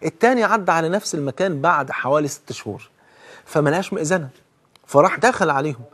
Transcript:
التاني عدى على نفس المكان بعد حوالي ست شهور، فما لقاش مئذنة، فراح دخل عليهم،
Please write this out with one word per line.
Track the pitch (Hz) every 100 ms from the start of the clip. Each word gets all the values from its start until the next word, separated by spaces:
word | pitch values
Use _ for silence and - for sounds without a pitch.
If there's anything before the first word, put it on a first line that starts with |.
| -
التاني | - 226 254
عدى | 202 214 185
على | 165 160
نفس | 196 - 165
المكان | 139 - 190 147
بعد | 160 151 131
حوالي | - 127 147 147
ست | - -
شهور، | 123 110 98 - _ _ _ - - -
فما | 160 147
لقاش | 170 190
مئذنة، | 190 156 185 135 - _ _ _ _ -
فراح | 143 185 -
دخل | 233 233 165
عليهم، | 139 151 120 -